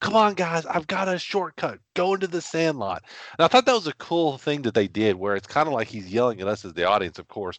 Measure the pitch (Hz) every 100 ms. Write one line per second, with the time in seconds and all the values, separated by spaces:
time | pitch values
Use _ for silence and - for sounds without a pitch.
0 | - 214 214 196 175 165 160 175 156 190
1 | 190 180 - 202 175 - 160 101 _ -
2 | 180 196 190 170 160 165 165 147 101 90
3 | - - - - 165 247 254 247 165 139
4 | - 170 165 135 - 147 127 113 101 87
5 | 107 92 98 101 98 - 156 135 107 113
6 | 92 101 123 107 95 104 98 80 87 104
7 | 92 80 85 - 104